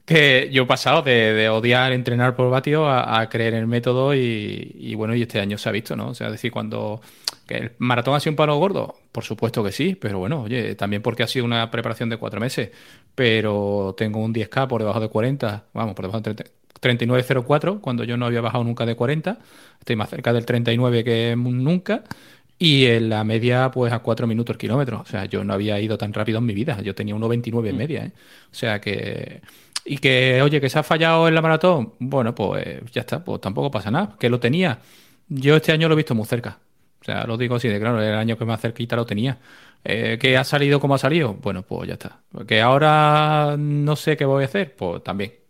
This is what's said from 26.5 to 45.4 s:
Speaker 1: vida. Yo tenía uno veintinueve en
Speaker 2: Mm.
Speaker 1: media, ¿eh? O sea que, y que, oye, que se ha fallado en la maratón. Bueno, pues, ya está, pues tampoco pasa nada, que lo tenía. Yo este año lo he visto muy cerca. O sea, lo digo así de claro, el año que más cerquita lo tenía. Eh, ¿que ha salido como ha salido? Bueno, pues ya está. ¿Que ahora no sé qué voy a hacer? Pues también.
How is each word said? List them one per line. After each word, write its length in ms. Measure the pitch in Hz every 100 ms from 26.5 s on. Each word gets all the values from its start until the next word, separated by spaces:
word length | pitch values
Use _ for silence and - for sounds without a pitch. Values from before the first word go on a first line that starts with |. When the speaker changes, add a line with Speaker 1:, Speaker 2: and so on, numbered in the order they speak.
Speaker 1:
vida. 260 | 101 147 98
Yo 120 | 101 -
tenía 200 | 104 104
uno 120 | 113
veintinueve 420 | 120 117 117 110
en 60 | 95
Speaker 2:
Mm. 20 |
Speaker 1:
media, 260 | 143 120 117
¿eh? 60 | - - - _
O 40 | -
sea 240 | 117 104
que, 640 | 104 104 107 - - - - - _ - -
y 120 | 139
que, 440 | 139 127 131 127
oye, 180 | 143 147
que 80 | 135
se 80 | 151
ha 40 |
fallado 440 | 151 160 165 165 165
en 60 | 160
la 60 |
maratón. 520 | 160 160 185 165 110 -
Bueno, 360 | 127 139 113 120
pues, 440 | 95 95 87 65 -
ya 100 | -
está, 220 | - 135
pues 180 | - 98
tampoco 300 | 101 120 143
pasa 180 | 110 104
nada, 240 | 139 202 -
que 100 | 123
lo 100 | 123
tenía. 400 | 117 165 180 113 - - _ _ -
Yo 280 | 139 139 156
este 160 | 151
año 160 | 156 165
lo 60 | 156
he 20 |
visto 160 | 151 113
muy 100 | 107
cerca. 340 | 120 117 - _ _ _ _
O 20 |
sea, 220 | - 104 113
lo 100 | 113
digo 180 | 120 123
así 120 | 120
de 120 | 101
claro, 200 | 110 117
el 120 | 107
año 240 | 107 113 113
que 80 | 113
más 160 | 113
cerquita 340 | 113 - 120 120
lo 100 | 117
tenía. 320 | 104 131 123 - - - _
Eh, 340 | - 107 113 113
¿que 160 | 131 127
ha 60 |
salido 360 | 131 147 143 143
como 140 | 139 135
ha 20 |
salido? 340 | 135 170 127
Bueno, 300 | 98 101 92
pues 240 | - 90 90
ya 60 | 90
está. 260 | - - _ - -
¿Que 140 | 110
ahora 960 | 117 139 151 151 151 151 151 151 147 147
no 380 | 147 147 147 147
sé 200 | - 147
qué 80 | 139
voy 180 | 139
a 20 | 135
hacer? 300 | 202 180 -
Pues 280 | 90 -
también. 300 | - 98 101 -